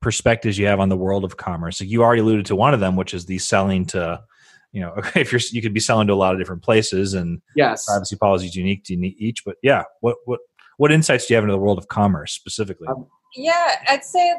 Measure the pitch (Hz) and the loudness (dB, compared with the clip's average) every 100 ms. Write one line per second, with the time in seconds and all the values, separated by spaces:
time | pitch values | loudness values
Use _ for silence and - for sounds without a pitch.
0 | 120 - 123 113 113 101 101 98 98 92 | -4 0 2 2 0 0 2 2 2 0
1 | 92 98 95 - 92 85 85 - 98 113 | 0 -2 -4 -8 -8 -8 -8 -8 -2 2
2 | 117 117 110 107 98 98 131 127 95 92 | 4 4 4 2 0 2 2 2 2 0
3 | 90 90 87 92 - 101 98 95 87 92 | -2 -8 -8 -6 0 0 2 0 -2 -4
4 | 85 82 - _ _ _ _ 101 85 98 | -4 -6 -12 _ _ _ _ -10 -10 -8
5 | - 180 127 123 - 117 110 104 104 113 | -4 -2 0 -2 -2 -4 -2 -2 0 2
6 | 104 98 92 95 90 85 - 110 107 95 | 2 2 2 0 -6 -6 2 2 2 0
7 | 98 95 85 85 _ 151 131 110 - 101 | -2 -2 -4 -8 _ 0 0 0 -2 -2
8 | 95 98 104 95 90 92 92 98 - 87 | -2 0 2 2 -2 -4 -4 -4 -6 -6
9 | 92 - 110 117 101 - 135 123 - _ | -6 -6 -8 -8 -12 -2 2 2 0 _
10 | 117 117 123 120 - _ _ - 147 156 | -4 -4 -6 -8 -10 _ _ 0 4 4
11 | 156 123 - 113 104 98 101 92 - 110 | 4 2 4 2 2 2 0 0 -2 2
12 | 104 82 - - 101 - 98 - - 131 | 2 2 -4 -12 -10 -8 -8 -8 -10 -10
13 | - _ _ 254 302 339 330 - - 277 | -12 _ _ -6 -2 0 0 0 0 -2
14 | - 359 349 | 0 2 2